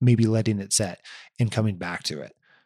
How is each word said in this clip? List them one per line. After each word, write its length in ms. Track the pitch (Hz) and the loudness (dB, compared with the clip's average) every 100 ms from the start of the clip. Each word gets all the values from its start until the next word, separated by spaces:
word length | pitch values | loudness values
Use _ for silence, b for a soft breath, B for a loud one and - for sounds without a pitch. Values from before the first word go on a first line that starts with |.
maybe 240 | 123 117 113 | 4 6 4
letting 340 | 110 110 104 | 2 0 -2
it 140 | 98 | -2
set 260 | - 98 87 B B B - | -2 -4 -8 B B B -2
and 120 | 117 | -2
coming 260 | 113 107 90 | 0 -2 -2
back 240 | 87 87 | -8 -8
to 160 | - 76 | -8 -10
it. 160 | 60 - _ _ | -12 -20 _ _